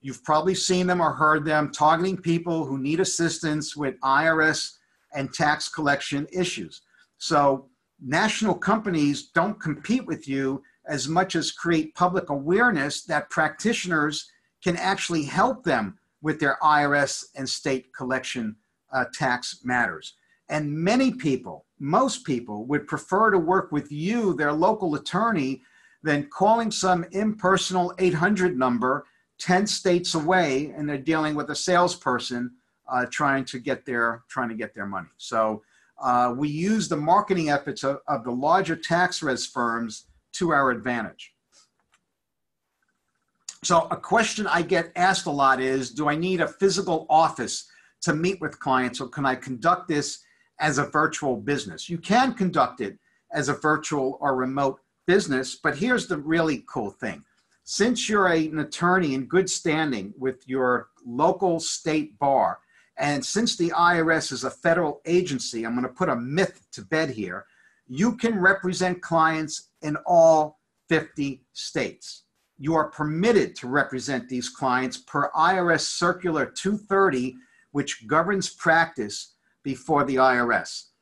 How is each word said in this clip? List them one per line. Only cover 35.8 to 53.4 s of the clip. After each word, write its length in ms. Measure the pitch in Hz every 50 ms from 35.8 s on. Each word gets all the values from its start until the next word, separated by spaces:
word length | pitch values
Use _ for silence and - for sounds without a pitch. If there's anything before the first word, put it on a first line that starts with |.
| _ _ _ -
uh, 320 | - 127 123 123 123 123 120
we 140 | 131 151 151
use 400 | 147 156 175 202 220 220 170 -
the 80 | 175
marketing 520 | 147 147 160 180 202 202 - 190 175 160 147
efforts 320 | 147 139 - 147 131 - -
of, 160 | 135 139 135 -
of 160 | - 147 120 113
the 80 | 123
larger 440 | 120 123 139 151 170 190 190 165 160
tax 460 | 160 - - 165 175 180 180 - -
res 240 | 165 143 127 117 -
firms 640 | - - 127 120 117 117 117 117 113 110 - - _ _ _ _ _
to 200 | - - 185 165
our 200 | 156 143 139 131
advantage. 600 | 120 107 95 127 123 120 107 85 - - - - _ _ _ _ _ _ _ _ _ _ _ _ _ _ _ _ _ _ _ _ _ _ _ _ _ _ _ _ _ _ _ _ _ _ _ _ _ _ _ _ _ _ - - - - -
So 240 | - 180 165 165 165
a 60 | 170
question 500 | 170 - - 185 233 220 220 - 214 208
I 140 | 160 147 175
get 300 | 170 - 190 170 - - -
asked 300 | 180 180 190 185 185 -
a 60 | 170
lot 300 | 143 143 139 135 131 123
is, 300 | 131 131 131 135 131 120
"Do 160 | 113 139 151 147
I 60 | 151
need 260 | 156 175 185 185 170
a 60 | 156
physical 580 | - - - 196 196 165 185 180 180 165 160 - -
office 580 | 156 160 165 151 - - 117 101 - - - _ _ _ _ _ _ -
to 120 | - 170 151
meet 280 | 151 170 185 196 180
with 180 | - 107 - -
clients, 400 | - 139 131 127 127 123 123 -
or 80 | 139 123
can 160 | - 143 139
I 100 | 135 127
conduct 520 | 127 - 139 131 117 107 170 180 180 -
this 320 | - 156 147 143 - - - _ _ _ _ _ _ _ -
as 180 | 151 156 135
a 80 | 135 139
virtual 500 | - - 151 156 156 151 - 151 135 123
business?" 540 | 104 104 139 143 127 104 95 80 78 - -
You 80 | 175
can 360 | 170 - - 202 240 262 262 -
conduct 460 | - 190 180 - 147 127 110 - -
it 160 | 113 98 98 - _ _ _ _ _ -
as 180 | - 151